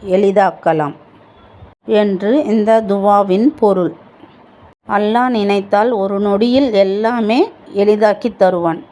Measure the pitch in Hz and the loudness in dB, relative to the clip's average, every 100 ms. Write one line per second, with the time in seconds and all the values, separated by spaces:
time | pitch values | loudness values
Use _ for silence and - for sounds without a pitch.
0 | 202 185 196 196 190 - - 160 147 - | -2 0 2 2 0 0 -2 -2 -4 -8
1 | - - - _ - - - _ - 214 | -20 -20 -20 _ -20 -20 -20 _ -2 0
2 | 208 185 202 277 294 220 208 220 214 202 | 0 -2 -2 -2 0 0 2 0 0 -2
3 | 196 202 202 185 247 294 220 185 175 - | 2 2 2 0 0 0 0 0 -2 -6
4 | - _ - - - _ - _ _ 202 | -20 _ -20 -20 -20 _ -20 _ _ -2
5 | 208 226 254 240 202 202 196 202 226 226 | 0 0 0 -2 -2 -2 0 0 0 -2
6 | 196 202 202 202 233 254 277 214 196 196 | -2 -2 -2 0 2 2 2 2 0 0
7 | 220 240 214 240 415 - - 202 202 214 | -2 -2 -2 0 -2 -4 -12 -2 0 2
8 | 214 208 240 196 190 180 170 160 - | 2 0 -4 0 0 2 -4 -6 -10